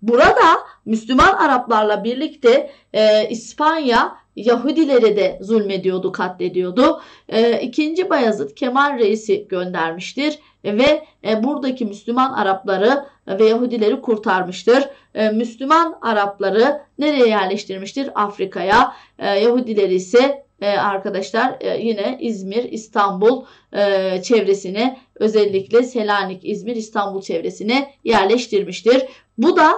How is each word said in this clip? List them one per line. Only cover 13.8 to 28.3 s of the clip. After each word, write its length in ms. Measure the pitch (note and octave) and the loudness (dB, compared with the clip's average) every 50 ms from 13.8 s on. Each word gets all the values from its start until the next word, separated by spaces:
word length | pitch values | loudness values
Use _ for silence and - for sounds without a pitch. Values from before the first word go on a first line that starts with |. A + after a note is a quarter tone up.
| G#3+ G#3+ C4 - | 0 0 -2 -2
kurtarmıştır. 880 | - B3 A3 G#3+ - G#3+ F#3 F#3 F3+ F3+ F3+ - - A3+ B3 C4+ C#4 - - - _ _ - | -2 -4 -4 -2 -2 -2 -2 -2 -2 -6 -10 -2 2 2 2 2 2 -2 -6 -16 _ _ -4
E, 160 | - A3 G#3+ | -2 -2 0
Müslüman 680 | G#3+ A3+ A#3+ A#3 - - C4+ C#4 D#4 E4 E4 D#4+ - - | 0 -2 -4 -4 -6 -6 0 2 2 2 2 0 -4 -6
Arapları 800 | - A3+ G#3+ G#3 G3+ G3+ - - G3+ G3 F#3 A3 B3 D4 D4 - - _ _ - | -4 -2 -2 0 -2 -2 -4 -4 -2 0 2 2 2 2 0 -4 -8 _ _ -4
nereye 300 | C#4+ D4+ D4 C4+ B3 A3 | -2 0 2 2 2 2
yerleştirmiştir? 840 | A3 G3+ F#3 F3+ G3 G#3+ - - F#3+ F#3+ F#3+ G3+ - C#4 C4+ - - | 2 0 -2 -2 -4 -6 -8 -10 -12 -12 -12 -10 -8 -8 -8 -6 -4
Afrika'ya. 800 | G3 G#3 G3+ G3+ - F#3+ F#3+ - F#3 E3+ F#3+ G#3 A#3+ - - - - - _ _ - | -4 -4 -4 -4 -6 -8 -6 -6 -4 0 2 2 2 2 2 -2 -10 -20 _ _ -6
E, 100 | - G3 | -4 -2
Yahudileri 680 | G3+ G3 G#3+ A#3+ A#3 B3+ B3 A3+ G#3+ G3+ G3 F#3 F#3 | 0 2 2 2 2 0 0 -2 0 0 2 2 2
ise, 500 | F#3 F#3 - - A#3+ C4+ C#4+ C#4 - - _ _ - | 0 0 2 4 4 4 2 0 -4 -12 _ _ -6
e, 100 | G3+ G3+ | -4 -2
arkadaşlar, 840 | B3 C#4 A#3 G3+ G3 F#3+ G3 G#3 F#3+ F#3 - - - A3+ B3 B3+ - - | 0 0 0 -2 -2 -4 -4 -6 -6 -6 -6 -4 -2 -2 -2 -2 -4 -6
e, 180 | G#3 F#3+ - - | -6 -4 -4 -2
yine 400 | G#3+ A#3 A3+ G3+ G3 B3 B3+ - | -2 -2 -2 -2 -4 -6 -6 -6
İzmir, 520 | - A#3 G#3+ F#3+ F#3+ F#3+ G3+ A#3 B3 - | -6 -6 -6 -6 -8 -6 -6 -6 -6 -6
İstanbul, 720 | - A3 - - - A3 G3+ G3 F3+ F#3 G#3 A#3 C4 B3+ - - - _ _ _ | -8 -12 -12 -6 -2 0 0 0 0 2 2 2 2 0 -4 -14 -20 _ _ _
e, 500 | - - G3+ G3+ G3 F#3+ F#3+ F#3+ F#3 F#3 | -4 -2 0 0 0 0 0 -2 -4 -4
çevresine, 760 | F#3 - A#3+ A3 F#3+ F#3+ G3 G3 - F#3 F#3+ G#3+ B3 C4 B3+ - _ _ - | -2 0 0 2 2 2 0 -2 -2 -6 -4 -2 -2 -4 -4 -8 _ _ -6
özellikle 680 | - G#3+ A3 G#3 G#3+ G#3 G3 F#3+ F#3+ F#3+ - A3 A#3+ | -4 -2 0 2 2 2 2 0 -2 -2 0 2 2
Selanik, 580 | B3+ B3+ - A#3 G#3 G#3 G3+ G3+ F#3+ F#3+ F#3 - - | 2 0 -2 -4 -2 0 0 -2 -2 -4 -8 -8 -8
İzmir, 320 | - G#3+ F#3 F3+ A3+ A#3+ | -8 -8 -6 -6 -8 -8
İstanbul 460 | A3 A3 - - G#3+ G3+ G3 F#3+ F#3+ | -8 -8 -6 -6 -6 -4 -4 -6 -8
çevresine 720 | F#3+ - F3 E3 F3 F3+ F3+ - F#3+ G#3+ B3 C#4 C#4 - - _ - | -6 -6 -6 -4 -4 -6 -8 -6 -4 -2 -2 -2 -2 -6 -10 _ -2
yerleştirmiştir. 960 | A3 A3+ G3+ F#3+ G3 | 0 0 2 2 2